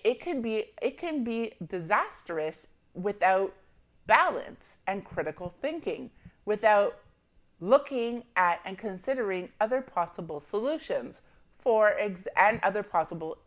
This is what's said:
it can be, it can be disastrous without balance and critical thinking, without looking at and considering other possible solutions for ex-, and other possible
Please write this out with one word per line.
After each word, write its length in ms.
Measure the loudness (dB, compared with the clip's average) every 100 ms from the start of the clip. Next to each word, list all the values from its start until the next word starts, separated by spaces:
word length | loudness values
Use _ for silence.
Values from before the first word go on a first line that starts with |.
| 0
it 160 | 0
can 200 | -4 -4
be, 260 | -2 -4 -6 -6
it 160 | -6 -4
can 280 | -4 -4 -2
be 300 | -4 -6 -8 -8
disastrous 1000 | -8 0 0 0 -8 -8 -4 -4 -6 -18 _ _ -6
without 580 | -6 2 2 4 0 -6 _ _ _ _ 2
balance 720 | 4 4 0 -8 -16 -20 -10 -6
and 180 | -6
critical 500 | -6 -6 -6 -6 -12 -6
thinking, 500 | -6 -4 -6 -6 -10 -18 -20 _ -4
without 540 | 2 4 6 4 -2 _ _ _ _ _ _
looking 640 | 4 4 4 -4 -4 -6 -4 2
at 240 | 2 0 -6
and 120 | -10
considering 720 | -8 -6 -4 -2 -2 -4 -6 -8
other 220 | -2 -2
possible 580 | -2 -4 -4 -6 -10 -10
solutions 840 | -6 -4 -2 -4 -4 -4 -6 -14 _ _ _ _
for 400 | 2 6 6 4
ex-, 300 | -2 -4 -2 4
and 220 | 4 4
other 220 | 0 -2
possible 560 | -2 -2 -2 -6 -10 -12